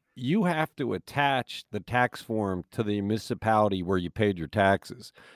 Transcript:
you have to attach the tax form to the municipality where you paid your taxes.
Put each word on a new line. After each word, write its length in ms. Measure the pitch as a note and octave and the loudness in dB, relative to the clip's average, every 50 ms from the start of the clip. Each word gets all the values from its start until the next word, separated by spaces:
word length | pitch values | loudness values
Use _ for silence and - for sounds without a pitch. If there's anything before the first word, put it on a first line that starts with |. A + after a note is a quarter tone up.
| _ _ - | _ _ -14
you 300 | C3 B2 C3 F3 A3+ F#3 | -8 -2 0 0 2 2
have 320 | F3+ E3 D#3 D#3+ - _ | 0 0 0 -2 -4 _
to 180 | - C3+ A2+ G2+ | -6 -4 -4 -4
attach 680 | F#2 - - - C#3 C#3+ C#3 C#3 B2+ - - - - - - | -6 -8 -6 -2 0 0 2 0 0 -4 -6 -10 -16 -14 -10
the 80 | A2+ G#2 | -10 -10
tax 420 | E2+ - A#2+ B2 B2 A#2+ - - | -6 -2 2 2 2 2 0 -6
form 440 | - - A2+ A2 G#2 G2 F#2 F2+ - _ | -8 -4 -2 -2 0 0 -2 -4 -6 _
to 140 | - - A2 | -4 -4 -2
the 160 | G#2 G#2 G#2 | 0 0 0
municipality 800 | G2 G2+ A2 G#2 - - A#2 F2 - A2 A2 G#2+ G#2+ G#2 G2 F#2 | 0 0 -2 -2 -2 -6 -6 -2 0 2 4 4 4 4 2 0
where 160 | F2 F2 F#2+ | -2 0 -2
you 120 | F2+ F2 F2 | -2 -2 -4
paid 280 | - - G#2+ G#2 F#2+ | -2 0 0 0 0
your 120 | E2+ D#2+ C#2+ | -2 -4 -2
taxes. 640 | - G#2+ G2 G2 G2 F#2 - - - - - - _ - - - - | 2 4 4 4 4 2 0 -6 -16 -16 -18 -20 _ -20 -20 -20 -20